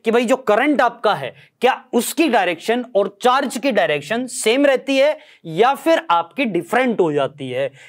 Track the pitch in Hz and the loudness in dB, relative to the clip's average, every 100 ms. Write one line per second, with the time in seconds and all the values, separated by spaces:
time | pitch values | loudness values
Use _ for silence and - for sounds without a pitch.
0 | - 226 240 262 262 208 277 285 247 233 | -2 0 2 0 2 2 2 2 0 0
1 | 220 170 131 - - - 240 - - 247 | -2 -2 -6 -14 -20 -2 -2 -2 -2 -4
2 | 220 - 320 226 180 170 - 240 240 190 | -2 0 0 2 0 -2 -2 -4 -2 -2
3 | 196 - 247 254 269 226 277 202 165 147 | -2 0 0 2 0 -4 -2 0 0 0
4 | 143 226 254 - 220 247 285 254 262 269 | -4 -6 -6 -4 0 2 2 0 -2 0
5 | 277 302 - _ 175 160 233 277 320 330 | 2 0 -8 _ -6 0 2 2 0 0
6 | - 170 170 - 269 175 - 214 254 202 | 2 0 -2 -4 -4 -4 -2 0 0 0
7 | 175 147 135 - 131 123 139 - | 0 0 -4 -6 -8 -6 -6 -8